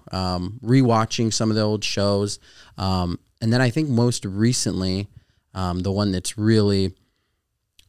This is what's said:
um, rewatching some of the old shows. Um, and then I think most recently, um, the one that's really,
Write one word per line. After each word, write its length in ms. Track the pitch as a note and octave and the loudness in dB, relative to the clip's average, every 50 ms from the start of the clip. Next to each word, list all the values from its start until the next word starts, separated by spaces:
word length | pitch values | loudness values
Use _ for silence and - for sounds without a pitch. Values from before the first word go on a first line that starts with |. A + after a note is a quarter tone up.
| _ - | _ -10
um, 480 | - F#2 F#2 F2+ F2+ F2+ F2+ F2+ G#2 A#2+ - | -6 -4 -2 -2 -2 -2 -4 -6 -8 -6 0
rewatching 680 | A2 B2 C3+ C3 A#2+ A#2 A2 A2+ A2+ - - A#2 A2 | 2 4 4 6 4 4 2 2 0 -2 -2 -2 -2
some 180 | G#2 - A2+ G#2+ | -2 0 0 0
of 40 | G#2+ | 0
the 80 | A2 | 0
old 220 | G#2+ G#2+ G#2+ G#2+ - | 0 0 -2 -2 -4
shows. 560 | - - - G2+ G2+ G2+ G2+ G#2 G#2 G2+ - _ - - - - - _ - | -4 -2 0 0 2 2 0 0 -2 -6 -10 _ -20 -20 -20 -20 -18 _ -4
Um, 420 | F#2+ F#2+ F#2 F#2 F2+ F2 E2+ - _ _ _ _ | -2 0 0 0 0 -2 -4 -6 _ _ _ _
and 100 | - A2 | -2 0
then 80 | A#2 B2+ | 2 2
I 100 | C3 A#2+ | 2 0
think 200 | A2 D#3+ D#3 D3 | 0 -2 -2 0
most 340 | B2 A2+ A#2+ B2 A#2+ - - | 2 2 2 2 0 -2 -6
recently, 840 | G2+ F#2 G2+ A2 A#2+ B2+ - - A2+ F2 F#2 F#2+ F#2 F#2 F#2+ G2+ - _ - - _ _ _ _ _ - | -6 -2 0 2 2 2 0 -2 -4 -2 -2 -2 -2 -2 -4 -6 -8 _ -20 -20 _ _ _ _ _ -8
um, 260 | F#2+ F#2 F2+ F2 F2+ | -6 -4 -4 -4 -4
the 120 | F2 G2 | -4 -2
one 180 | F#2+ G2+ G#2 G2+ | -2 -2 -2 -2
that's 240 | F#2+ F2+ - - - - | -2 -2 -4 -6 -6 -2
really, 560 | G#2+ A2 A2+ G#2+ G#2 G2+ G2+ G2 F#2+ F#2+ F#2+ _ _ _ _ _ _ _ _ _ _ _ _ _ _ _ _ _ _ | 2 4 4 4 4 4 2 2 0 -2 -4 _ _ _ _ _ _ _ _ _ _ _ _ _ _ _ _ _ _